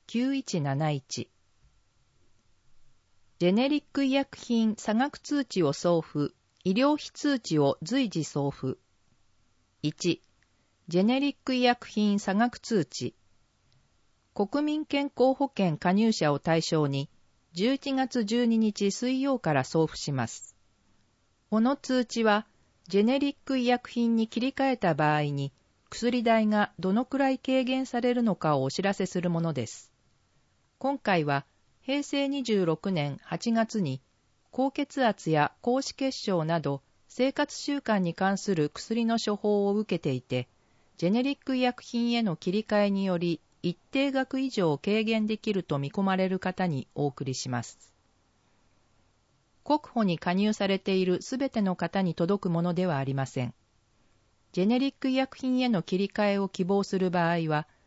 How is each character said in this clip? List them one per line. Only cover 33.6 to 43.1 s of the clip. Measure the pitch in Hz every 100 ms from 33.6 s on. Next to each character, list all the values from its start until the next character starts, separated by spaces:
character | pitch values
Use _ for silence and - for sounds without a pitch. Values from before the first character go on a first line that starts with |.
| 220 220
に、 | 156 131 - _ _ _ _
高 | - 269
血 | - 285 277
圧 | 240 202 165
や | 156 143 -
高 | 233 254
脂 | - -
血 | 269
症 | - - 180
な | 156 170
ど、 | 143 139 - _ _
生 | - 262
活 | 277 294 -
習 | - 285
慣 | - 208
に | 175
関 | - 190 196
す | -
る | 175 147
薬 | - - 226
の | 226 233
処 | -
方 | 202 208 208 202
を |
受 | 208 214 170
け |
て | 151
い | 127
て、 | - 127 127 _ _ _ _ -
ジ | 170
ェ |
ネ | 226
リ | 269
ッ | 277
ク | - 254
医 |
薬 | 247 240
品 | - 233 233
へ | 233
の | 220 156
切 | 185
り | 202
替 | - 208 202
え |
に | 196
よ | 196